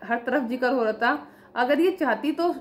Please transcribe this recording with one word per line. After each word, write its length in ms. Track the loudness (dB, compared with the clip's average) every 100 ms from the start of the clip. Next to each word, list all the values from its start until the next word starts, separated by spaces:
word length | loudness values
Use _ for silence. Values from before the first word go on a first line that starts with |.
हर 140 | -4 -4
तरफ 320 | -2 -2 -2
जिक्र 200 | -2 0
हो 140 | 2
रहा 100 | 0 0
था, 320 | 0 0 -4 -20 -8 -2
अगर 240 | 2 4
ये 120 | 2
चाहती 400 | 2 0 0 0
तो, 160 | 0 0 -2